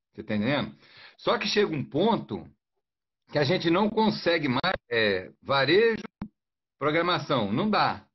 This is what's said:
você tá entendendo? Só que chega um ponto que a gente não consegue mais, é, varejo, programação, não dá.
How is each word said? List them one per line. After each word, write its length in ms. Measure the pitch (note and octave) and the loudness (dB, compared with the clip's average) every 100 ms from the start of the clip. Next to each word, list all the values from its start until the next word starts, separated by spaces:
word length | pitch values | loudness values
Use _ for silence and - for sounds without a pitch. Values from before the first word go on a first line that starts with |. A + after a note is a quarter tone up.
| _ | _
você 100 | - | -14
tá 120 | G#2+ | -6
entendendo? 420 | G#2+ A2 C#3+ G#2+ - - - - - | -2 0 -2 -4 -10 -20 -20 -20 -8
Só 220 | - A3 | -4 -2
que 80 | G#3 | -2
chega 260 | G#3 F#3+ | 0 0
um 80 | D#3 | -2
ponto 640 | - C#3+ G#3 G3 - F#2+ D#2 _ _ _ _ _ _ _ _ | -4 -2 0 0 -4 -10 -12 _ _ _ _ _ _ _ _
que 80 | D3 | -2
a 60 | |
gente 260 | C#3 F3+ E3+ | 0 0 2
não 180 | F3 G#3 | 2 2
consegue 600 | G#3+ G#3+ G#3 F3 E3+ D3 | 2 0 0 0 0 0
mais, 260 | B2+ F3+ - - | -2 -2 -6 -4
é, 420 | A#2+ G#2+ F#2 F2+ - | 0 2 0 -4 -12
varejo, 600 | - C#3 C3+ F3+ A3+ A3 - - - _ _ _ _ - | -2 0 4 4 4 0 -8 -12 -16 _ _ _ _ -6
programação, 720 | C#3+ D#3 E3+ E3+ C3+ C#3 G2+ | -2 0 0 -2 0 -2 0
não 200 | A#2 G#3+ | 0 0
dá. 340 | G3 C3 G2+ - | 2 0 -2 -12